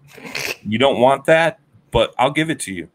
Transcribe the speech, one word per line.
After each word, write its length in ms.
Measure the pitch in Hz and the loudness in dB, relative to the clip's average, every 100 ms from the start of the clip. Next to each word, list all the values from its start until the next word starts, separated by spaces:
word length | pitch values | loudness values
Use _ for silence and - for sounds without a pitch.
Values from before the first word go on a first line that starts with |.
| _ - - - 69 - | _ -20 -14 -10 -10 -10
You 160 | 101 110 | -4 0
don't 200 | 139 107 | 2 4
want 260 | 127 139 - | 2 2 2
that? 340 | 160 165 - _ _ _ | 2 2 -4 _ _ _
But 220 | 117 110 - | 0 0 0
I'll 140 | 131 | 0
give 180 | 147 160 | 0 -4
it 100 | 151 | -4
to 120 | - | -8
you. 160 | 92 82 | -12 -12